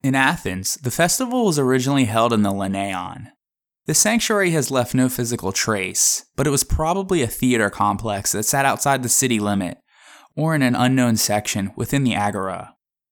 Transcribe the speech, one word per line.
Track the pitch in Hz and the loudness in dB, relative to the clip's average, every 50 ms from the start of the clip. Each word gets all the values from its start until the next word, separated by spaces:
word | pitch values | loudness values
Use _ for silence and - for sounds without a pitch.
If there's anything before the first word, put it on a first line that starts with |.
| - | 0
In | 131 131 | 0 2
Athens, | 135 135 135 170 165 - 107 92 92 95 - - | 2 2 2 0 -2 -6 -6 -6 -6 -6 -6 -8
the | - 135 123 | -4 -6 -6
festival | - - 165 175 - - 262 240 240 254 233 | 0 0 0 2 2 -2 -2 -2 0 0 2
was | 208 160 147 | 2 2 2
originally | 139 127 127 131 123 135 143 139 131 | 2 2 2 2 2 2 2 2 2
held | 113 110 113 113 120 | 2 2 2 2 2
in | 117 107 104 | 4 2 2
the | 101 | 2
Leneion. | 98 98 98 98 95 98 98 101 95 90 90 92 90 - 110 - _ _ _ _ _ _ _ _ _ _ _ - | 0 -2 -4 -4 -4 -4 -4 -4 -6 -6 -8 -10 -12 -14 -16 -18 _ _ _ _ _ _ _ _ _ _ _ -2
The | 156 | 0
sanctuary | - - 208 226 233 - - 226 208 196 175 | 2 2 2 2 0 0 0 0 2 2 2
has | 165 160 131 - | 2 0 0 0
left | 135 131 120 123 - | 0 0 -2 0 2
no | 131 127 127 | 0 2 2
physical | 127 - 123 117 120 117 - 95 | 0 -2 -4 -2 -4 -4 -4 -4
trace, | 95 - - - 110 101 95 92 95 - - - - - - _ _ | -2 -2 0 0 0 -2 -2 -4 -2 0 0 0 0 -2 -6 _ _
but | - 143 | -2 0
it | 151 | 0
was | 143 135 - | 2 0 0
probably | - - - 156 160 175 196 196 185 190 170 | 0 0 0 0 0 0 -2 -2 0 0 0
a | 127 107 | 0 -2
theater | - - - 127 123 113 107 101 | -2 0 2 2 4 4 2 0
complex | - - 104 104 101 98 110 117 104 98 98 - - | 0 0 0 0 0 0 -2 -4 -6 -4 -4 -4 -4
that | 101 107 | -2 -2
sat | - - 139 139 | 0 0 2 2
outside | 139 113 107 - 143 139 131 | 2 0 0 0 0 0 0
the | 127 117 | 0 0
city | - - - 131 120 107 | 0 2 2 2 2 2
limit, | 104 104 104 98 92 85 - _ _ _ _ _ - - - - - _ _ | 2 0 0 0 -2 -4 -8 _ _ _ _ _ -20 -20 -20 -20 -20 _ _
or | - 147 160 160 | -4 -2 0 2
in | 151 | 2
an | 135 123 123 | 2 2 2
unknown | - 123 127 131 131 127 120 113 107 | 2 2 2 4 4 4 2 2 2
section | - - 104 104 104 - - 110 95 101 - | 0 0 0 -2 -2 -2 -4 -4 -4 -6 -6
within | - 117 - - 139 139 | -6 -6 -2 0 0 0
the | 123 110 | 0 0
Agora. | - 104 104 101 101 95 95 92 87 - - - _ _ _ _ _ _ _ | 0 -2 -2 -2 -4 -6 -6 -6 -8 -12 -16 -18 _ _ _ _ _ _ _